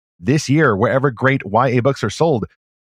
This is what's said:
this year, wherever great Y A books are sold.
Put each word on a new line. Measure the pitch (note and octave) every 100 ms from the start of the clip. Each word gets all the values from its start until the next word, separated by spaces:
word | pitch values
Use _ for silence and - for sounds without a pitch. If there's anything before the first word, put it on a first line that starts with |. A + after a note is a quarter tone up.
| _ _
this | F2+ D#3 -
year, | D3 C#3+ G2
wherever | A2+ C3 C#3
great | A2 B2+ C3+ -
Y | A2 C3+
A | B2
books | B2+ C3+
are | G#2+
sold. | - E3 A#2+ - _ _ _